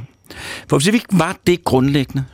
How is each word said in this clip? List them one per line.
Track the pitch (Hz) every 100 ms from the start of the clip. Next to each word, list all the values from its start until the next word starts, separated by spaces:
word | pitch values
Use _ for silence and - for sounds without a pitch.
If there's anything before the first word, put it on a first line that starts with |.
| 117 _ - - - - -
For | 147
hvis | 165
vi |
ikke | 220 -
var | 180 165 190 -
det | 175
grundlæggende, | - 131 139 143 127 135 131